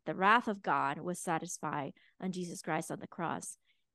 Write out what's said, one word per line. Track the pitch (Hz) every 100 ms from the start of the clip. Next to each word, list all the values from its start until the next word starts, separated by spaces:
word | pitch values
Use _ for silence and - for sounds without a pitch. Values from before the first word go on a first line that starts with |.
| -
The | 156
wrath | 190 233 240
of | 196
God | 190 139 135 151
was | 160 175
satisfied | - 160 170 - 156 147 139 - _ _
on | 190
Jesus | 180 175 180
Christ | - 160 -
on | -
the | -
cross. | - 170 87 - - _ _ _